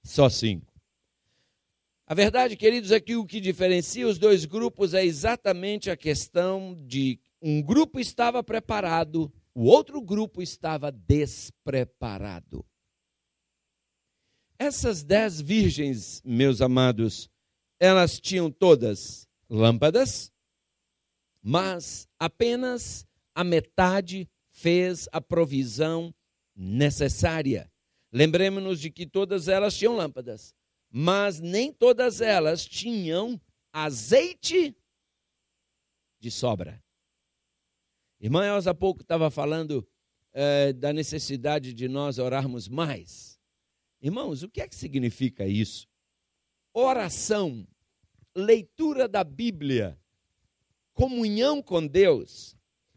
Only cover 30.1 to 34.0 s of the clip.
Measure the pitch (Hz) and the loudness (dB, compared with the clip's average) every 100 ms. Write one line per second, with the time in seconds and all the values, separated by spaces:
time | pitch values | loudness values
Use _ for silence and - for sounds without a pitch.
30.1 | 131 120 110 - _ _ _ _ 113 165 | -8 -14 -16 -18 _ _ _ _ -2 0
31.1 | 196 202 160 170 196 277 - 240 233 247 | 2 0 -2 -4 -2 -2 2 4 4 2
32.1 | 226 220 190 156 165 - - 220 226 165 | 0 2 2 2 0 -4 -10 -6 -4 -2
33.1 | 170 226 226 - _ _ 156 156 120 | -2 -4 -8 -12 _ _ -8 -6 -6